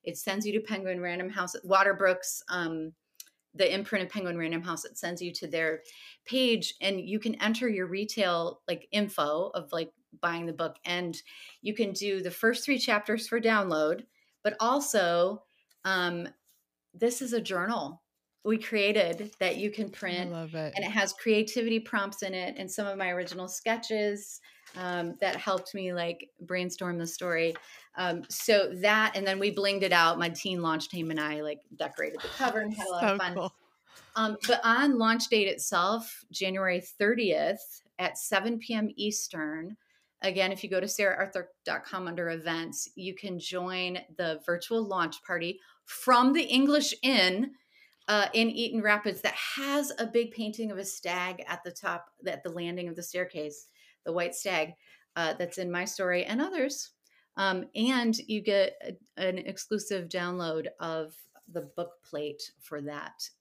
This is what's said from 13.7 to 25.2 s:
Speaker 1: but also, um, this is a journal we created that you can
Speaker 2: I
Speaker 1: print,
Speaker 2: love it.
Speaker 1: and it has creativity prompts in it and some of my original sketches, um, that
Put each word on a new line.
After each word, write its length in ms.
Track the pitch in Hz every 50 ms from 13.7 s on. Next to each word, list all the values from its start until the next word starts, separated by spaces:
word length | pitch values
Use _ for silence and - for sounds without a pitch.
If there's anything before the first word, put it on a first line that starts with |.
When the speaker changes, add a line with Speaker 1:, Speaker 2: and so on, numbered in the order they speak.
| 160 156 156 156 175 202 - _ _ _ _ _ _ _ -
Speaker 1:
but 120 | 214 214 -
also, 840 | 220 233 262 285 277 - - 208 180 170 170 175 175 190 214 214 _ _ _ _ _ _ _ _ -
um, 420 | 190 190 185 180 175 175 170 175 - - _ _ _ _ _ _ _ _ _ _ _ _
this 280 | 180 226 240 247 -
is 120 | 277 240 233
a 80 | 226
journal 600 | - - 190 175 180 208 240 196 147 139 165 - _ _ _ _ _ _ _ _ _
we 120 | 214 220 220
created 720 | 220 - 226 208 202 202 214 214 185 170 170 180 208 214 - _
that 180 | 190 180 165
you 140 | - 202 208
can 160 | 208 226 214
Speaker 2:
I 20 | 190
Speaker 1:
print, 420 | - - 208 185 175 180 180 175
Speaker 2:
love 220 | 170 165 165 160 165
it. 200 | 160 156 151 -
Speaker 1:
and 100 | 196 -
it 60 | 185
has 220 | 220 220 196 196 -
creativity 680 | - - 226 214 214 220 220 - 247 226 226 226 226
prompts 420 | 226 - - 208 196 196 202 -
in 120 | 208 190 190
it 180 | 180 180 190 -
and 120 | - 190 185
some 140 | - - 208
of 100 | 202 196
my 120 | 196 190 180
original 380 | 180 180 180 170 175 185 185
sketches, 920 | 185 - - - 220 226 233 233 - 220 214 208 208 202 208 208 - - - _ - _ _ _ - -
um, 380 | 180 185 180 180 175 170 170 170
that 160 | -